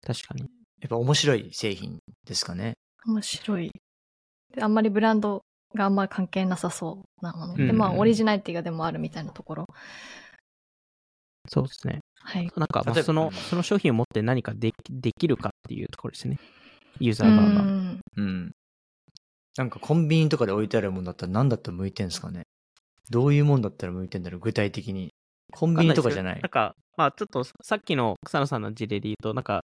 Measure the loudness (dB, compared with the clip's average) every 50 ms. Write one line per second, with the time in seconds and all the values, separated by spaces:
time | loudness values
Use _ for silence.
0 | -6 -8 -8 -8 -8 -12 -12 -12 -12 -12 _ _ _ _ _ _ -8 -6 -4 -2
1 | 2 2 2 4 4 4 2 2 0 -6 -12 -6 -4 -4 -4 -4 -8 -12 -12 -14
2 | _ -20 -20 _ _ -8 -6 -6 -6 -4 -6 -6 -6 -6 -6 _ _ _ _ _
3 | _ -2 -2 -2 -2 -4 -8 -8 -6 -4 -4 -4 -4 -6 -10 -14 _ _ _ _
4 | _ _ _ _ _ _ _ _ _ _ -8 -4 0 2 2 4 4 4 2 2
5 | 4 4 4 4 2 0 -2 -4 _ _ _ _ _ _ _ 0 2 2 4 2
6 | 2 0 0 -4 -4 -2 -2 -2 0 0 -2 -2 -2 -6 -6 -4 -8 -8 -8 -10
7 | -16 _ _ _ -10 -10 -10 -10 -10 -8 -2 0 2 4 4 4 4 2 2 4
8 | 6 6 6 6 4 2 2 2 0 -4 -6 -4 -4 -4 -4 -2 -4 -4 -4 -4
9 | -6 -6 -6 -8 -10 -10 -12 -16 -12 _ -10 -10 -10 -12 -14 -20 -20 -20 -20 -18
10 | -18 -18 -20 -20 -20 -20 -20 -20 _ _ _ _ _ _ _ _ _ _ _ _
11 | _ _ _ _ _ _ _ _ _ -2 -2 0 0 0 -6 -8 -6 -6 -6 -6
12 | -10 _ _ _ -16 -8 -6 -4 -4 -4 -2 -4 -4 0 0 0 0 2 2 2
13 | 2 2 2 2 0 -2 -4 -8 -6 -4 -2 -2 0 2 0 2 2 2 2 2
14 | 0 0 0 -2 0 2 0 0 -2 -4 -6 -2 -2 -2 -2 _ -12 -12 -12 -4
15 | -2 -2 -2 0 2 2 2 0 0 -6 -8 _ _ -12 -10 -8 -8 -10 -10 -10
16 | -12 -12 -12 -8 -6 -6 -6 -6 -8 -14 _ -20 -20 -20 -20 _ _ _ _ -2
17 | 0 0 2 6 8 8 10 10 8 8 6 4 4 2 0 0 -2 -4 -6 -10
18 | -12 -12 _ -4 -2 -2 -2 -4 -6 -8 -12 _ _ _ _ _ _ _ _ _
19 | _ _ _ -20 _ _ _ _ _ _ _ -4 -4 -4 -4 -10 -2 0 2 2
20 | 4 4 4 4 4 4 4 2 2 2 2 0 0 2 0 0 0 0 -2 -4
21 | -6 -6 -8 _ -6 -2 2 2 4 4 2 0 -2 -8 -8 -6 -6 -6 -4 -4
22 | -6 -6 -6 -8 -10 -10 -10 -12 -14 _ _ _ _ _ _ _ _ _ _ _
23 | _ -2 0 2 4 6 6 6 6 6 6 4 4 0 -4 _ -8 -6 -6 -6
24 | -8 -6 -6 -8 -8 -6 -10 -6 -4 -2 0 0 0 0 -2 -6 -8 -8 -8 -8
25 | -8 -10 -14 _ _ _ _ _ _ _ -6 -2 0 2 4 6 6 6 6 4
26 | 4 2 0 0 -2 -4 -6 -6 -8 -2 0 0 0 0 -4 _ _ _ _ 0
27 | 0 0 0 -2 -10 -6 -4 -4 -4 -4 -10 -20 -6 -4 -4 -4 -2 -2 -2 0
28 | 0 0 -2 -4 -8 -4 -2 0 0 0 -2 -4 -4 -6 -6 -6 -6 -4 -4 -4
29 | -4 -4 -6 -4 -6 -4 -4 -4 -2 -2 -2 -2 -2 _